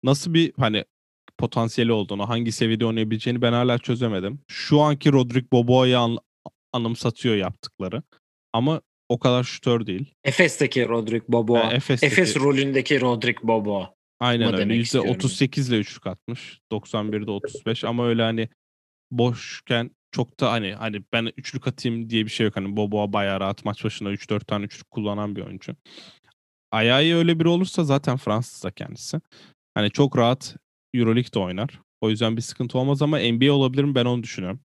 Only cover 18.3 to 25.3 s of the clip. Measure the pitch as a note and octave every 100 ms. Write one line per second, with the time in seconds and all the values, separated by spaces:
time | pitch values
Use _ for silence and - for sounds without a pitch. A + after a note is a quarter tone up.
18.3 | A2+ A2 _ _ _ _ _ _ A#2+ B2
19.3 | A#2+ - - - A#2+ A#2+ _ _ - A#2+
20.3 | _ C3 A#2 G2+ G#2 A2 G#2 - A#2 A2+
21.3 | - C#3 C#3 B2+ A#2+ B2+ A#2 A2+ A2+ G#2+
22.3 | - A2 G2+ G2 G2+ G#2 G#2 G#2 G#2 G2
23.3 | F#2+ F#2+ G2+ - G2+ A2 - G2+ G2+ -
24.3 | G#2 - G#2 G2+ - - - G#2 G2+ G#2